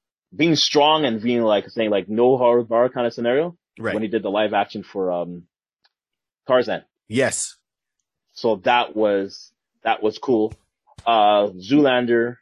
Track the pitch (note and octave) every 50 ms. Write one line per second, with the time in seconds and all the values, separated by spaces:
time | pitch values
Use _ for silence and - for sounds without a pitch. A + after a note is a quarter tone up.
0 | _ _ _ _ _ _ - C#3 D#3 E3+ D#3 C#3 - - - D3 C#3+ D3+ D#3 D#3
1 | D3+ B2+ A2+ G#2+ G#2+ A#2+ A#2+ A#2+ A2+ G#2+ G#2 G2+ G2 - - A#2 A2+ G#2+ G#2 G2
2 | F2+ F#2+ G#2+ A2+ A#2+ B2+ C3+ B2 B2 A#2+ A#2+ A#2+ A#2 A2+ A#2 A#2 B2 B2+ - C3
3 | A#2+ A#2 - B2 A#2 A#2 B2 C#3+ E3 F3 E3+ _ _ _ _ - A2 G#2+ F#2+ G#2+
4 | A2+ G2 F#2 A2 G2 G2+ G2 G#2+ G#2+ G#2 G#2+ G2+ G2+ - - G#2+ F#2+ - - G2
5 | F#2+ F2+ F2 F2 F2 F2 F2 F2 - _ _ _ _ _ _ _ _ _ _ _
6 | _ _ _ _ _ _ _ _ _ - B2+ B2+ A#2+ G#2+ F#2 - - _ _ _
7 | _ - G#2+ B2+ C3+ A2 - - - - - _ _ _ _ _ _ _ _ _
8 | _ _ _ _ _ _ _ - - A#2 G#2+ F#2+ F#2 B2+ A#2+ A#2+ A2+ - - G#2+
9 | G#2+ G#2 G2+ G2 G2 G2 - - - - _ _ _ _ _ _ - A2+ A2 -
10 | G#2 G#2+ - - - - B2 G#2+ G#2+ A2+ - - _ _ _ _ _ _ _ -
11 | - A#2 A#2 A2 G#2 G#2 G#2 G#2 G#2 G2+ F#2 F2+ F#2 G2+ C#3 D3 D3 C3+ B2+ B2
12 | B2 A#2+ A#2+ A#2 A#2 A#2+ B2 -